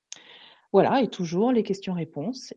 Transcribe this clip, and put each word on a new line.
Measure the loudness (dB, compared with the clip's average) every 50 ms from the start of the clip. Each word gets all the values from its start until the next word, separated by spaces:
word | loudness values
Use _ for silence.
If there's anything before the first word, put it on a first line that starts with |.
| _ _ -20 -20 -20 -20 -20 -20 -20 -20 -20 _ _ _ 4
Voilà, | 4 4 6 4 2
et | 2 0
toujours | -2 -4 -6 -2 0 0 2 2 2
les | 2 0
questions-réponses. | 0 -2 -6 -6 -6 -6 -6 -6 -6 -8 -8 -8 -8 -8 -10 -12 -16 -12